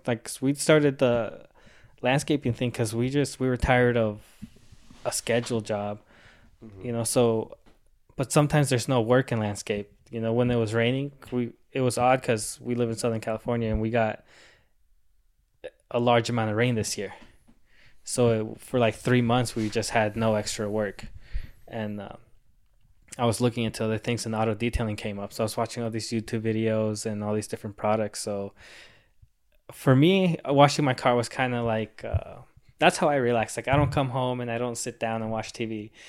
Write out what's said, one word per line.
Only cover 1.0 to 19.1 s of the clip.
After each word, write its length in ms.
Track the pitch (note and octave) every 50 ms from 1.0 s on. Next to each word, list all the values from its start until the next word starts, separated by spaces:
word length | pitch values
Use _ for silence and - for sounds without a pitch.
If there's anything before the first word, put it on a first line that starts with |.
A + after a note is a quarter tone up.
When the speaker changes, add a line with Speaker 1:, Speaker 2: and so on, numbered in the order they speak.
| C3+ B2 A#2+ A#2 G#2+ - - - - - _ _ - - - - - - _ -
Speaker 1:
landscaping 520 | - B2 C3+ D3+ - - D3+ C#3+ - B2 A2+
thing 160 | - B2+ B2
'cause 220 | - - A#2+ G#2 A2+
we 160 | A#2 B2 C3
just, 300 | C#3 D3 C#3 - - -
we 80 | C3
were 100 | C3 B2
tired 380 | A#2+ - - B2+ B2 B2 B2 A#2+
of 220 | A#2+ A2+ G#2+ G#2 G#2+ - - - - - - - - - - - - - - - - -
a 60 | A#2
scheduled 540 | - - - - A2+ A#2+ A#2 - B2 A2+ G#2
job, 340 | - G#2+ G2+ G2+ G#2 G#2 G#2 - _ _ - - - - - - - _ - A#2
Speaker 2:
Mm-hmm. 220 | A2 G2+ F#2+ -
Speaker 1:
you 60 | B2
know, 120 | A#2 A#2 A2+
so, 500 | - - B2+ A#2+ A#2 A2+ A2 - - - - _ - - _ _ _ _ _ _ _ _
but 140 | - - - -
sometimes 340 | D#3 D3 C#3+ - D3+ C#3+ A#2+
there's 200 | C3+ A#2 - -
no 100 | C3 A#2+
work 320 | A2 A2+ B2 C3 C3 -
in 80 | A#2+ A2
landscape. 520 | G#2+ G#2 G2+ - - - G#2 G2+ G2+ - _ _ _ -
You 80 | B2 A2+
know, 140 | A2+ A2+ A2+
when 160 | B2 B2 B2
it 40 | A#2+
was 180 | A#2 A2+ G#2 A2+
raining, 380 | A#2 A#2 A#2+ C3 C3+ C#3+ C#3+ - - - -
we, 200 | B2 B2 A#2+ A#2 - _ _ _
it 100 | - C3+
was 160 | B2+ B2 -
odd 260 | B2 B2 B2+ B2+ B2+ -
'cause 360 | - A#2 G#2+ - - - -
we 120 | B2 A#2+ B2
live 140 | A#2+ A#2+ A2+
in 60 | A2+
Southern 240 | A2+ - A#2+ A2+ A2
California 480 | - A2+ A2 A2 - B2 A#2+ A#2+ A2+ A2
and 100 | A2 A2
we 80 | A2 A2
got 320 | A#2+ A#2 A2 G#2+ - - _ _ - - - - _ _ _ _ _ _ _ _ _ _ _ _ _ _ _ _ _ _ _ _ _ _ - - _ _ _ -
a 80 | - A#2+
large 300 | A#2+ B2 A#2+ A#2+ A#2 -
amount 200 | A#2+ A#2 A2 A2
of 60 | G#2
rain 180 | A2 B2 B2+ A#2
this 220 | A2 G2 - -
year. 160 | G#2 G2 F#2 - - - - - _ _ - - _ _ _ - - - - - - -
So 480 | - - B2+ B2 A#2 A2+ A2 A2 A2 A2+
it, 80 | -
for, 180 | - - - B2+
like, 160 | A#2 A2 -
three 260 | - - B2